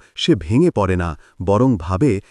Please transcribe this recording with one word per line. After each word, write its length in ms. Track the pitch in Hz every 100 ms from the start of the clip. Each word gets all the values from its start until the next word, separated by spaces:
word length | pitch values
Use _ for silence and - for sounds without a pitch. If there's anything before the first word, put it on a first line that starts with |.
| _ -
সে 200 | - 135
ভেঙে 340 | 78 113 175
পড়ে 260 | - 95 92
না, 200 | 85 76 - -
বরং 340 | 92 101 131 110
ভাবে, 440 | 80 92 143 98 -